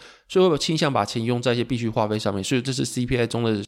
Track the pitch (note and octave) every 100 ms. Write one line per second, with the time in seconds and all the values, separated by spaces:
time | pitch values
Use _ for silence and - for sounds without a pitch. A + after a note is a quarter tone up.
0 | - - - F#3+ F#3 C#3+ - D#3+ D#3 A#2+
1 | G#2 A#2+ A2+ A#2+ B2 A#2+ - A#2 A#2 A2
2 | G#2+ G#2+ G#2+ G2 F#2+ C3 C3 C3 C3 B2+
3 | B2 B2+ A#2 A2+ A#2 G#2